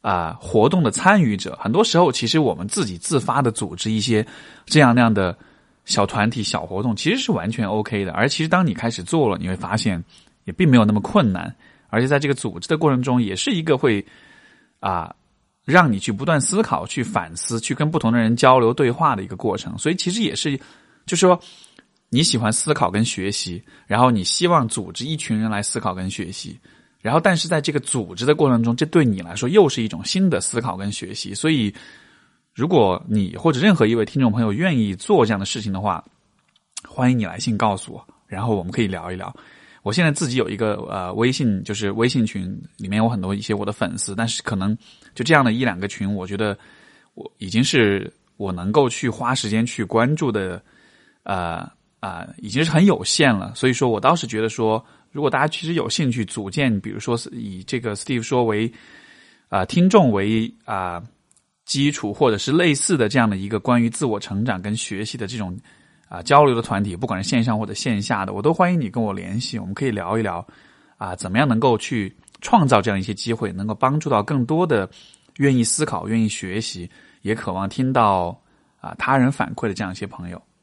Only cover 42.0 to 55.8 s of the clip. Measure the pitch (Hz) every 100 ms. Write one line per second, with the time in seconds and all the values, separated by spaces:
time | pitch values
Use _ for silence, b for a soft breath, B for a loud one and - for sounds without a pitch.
42 | 120 127 110 101 92 101 - _ 98 104
43 | 113 113 92 101 104 104 101 107 92 92
44 | - 98 113 - - 104 95 110 b b
45 | b - 143 151 127 113 127 90 101 -
46 | 98 101 92 101 110 98 b b b b
47 | b - - _ 98 110 151 147 107 98
48 | - _ _ _ 98 90 92 107 135 -
49 | 127 107 120 131 110 110 117 - 104 113
50 | 123 151 143 104 95 90 _ b b b
51 | b b - 95 85 82 82 _ _ _
52 | 98 85 - - 107 113 160 156 196 165
53 | 92 - 143 107 95 110 131 123 131 107
54 | 127 165 120 110 110 110 110 110 - b
55 | b 151 143 139 151 - 160 170